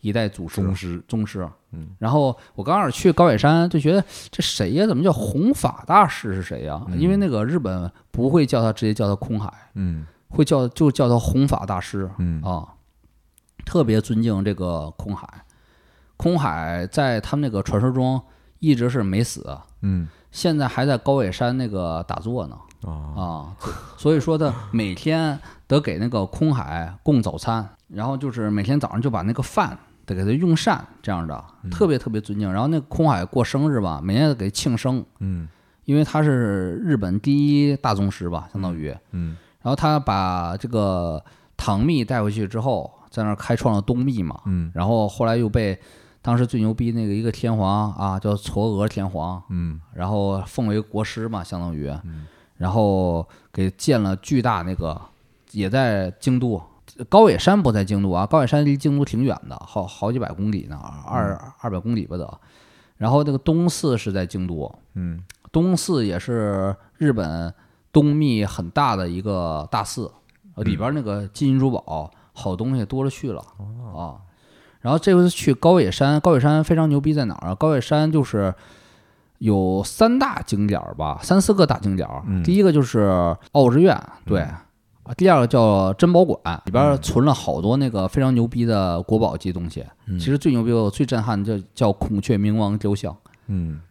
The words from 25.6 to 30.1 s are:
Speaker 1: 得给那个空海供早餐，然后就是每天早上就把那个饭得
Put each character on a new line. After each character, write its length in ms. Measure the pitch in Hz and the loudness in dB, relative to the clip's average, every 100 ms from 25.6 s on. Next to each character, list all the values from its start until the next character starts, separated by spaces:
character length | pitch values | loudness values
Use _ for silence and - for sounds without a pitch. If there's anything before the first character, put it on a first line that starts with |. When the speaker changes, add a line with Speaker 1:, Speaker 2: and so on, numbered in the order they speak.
| _ | _
Speaker 1:
得 120 | 139 | 0
给 200 | 143 82 | 0 -4
那 100 | 113 | -2
个 160 | 117 95 | -2 -4
空 280 | - 156 | 0 0
海 380 | 131 69 80 82 95 | 0 -2 -8 -8 -6
供 200 | - 143 | 2 2
早 140 | 101 76 | 2 -4
餐， 320 | - 113 98 _ _ | -4 -4 -4 _ _
然 180 | 90 117 | -8 -6
后 100 | 135 | -4
就 160 | 139 | -6
是 160 | 117 107 | -4 -2
每 140 | 104 | 0
天 180 | 98 143 | 0 0
早 80 | 139 | 0
上 120 | 104 | -2
就 80 | 131 | -2
把 120 | 110 | -2
那 100 | 92 | -2
个 100 | 117 | -2
饭 340 | 127 - 175 - - _ | -2 -2 -2 -4 -18 _
得 100 | - | -10